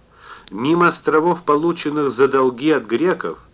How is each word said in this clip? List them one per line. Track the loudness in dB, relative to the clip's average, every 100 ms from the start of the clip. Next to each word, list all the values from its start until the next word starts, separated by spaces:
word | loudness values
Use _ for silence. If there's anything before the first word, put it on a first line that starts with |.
| _ _ -20 -20 -14
мимо | -4 0 2 2
островов, | 0 0 2 2 0
полученных | 0 0 0 -4 -4 -2 -2
за | 2 2
долги | 4 0 0 0
от | 0 0
греков. | -2 0 -2 -6 -10 -18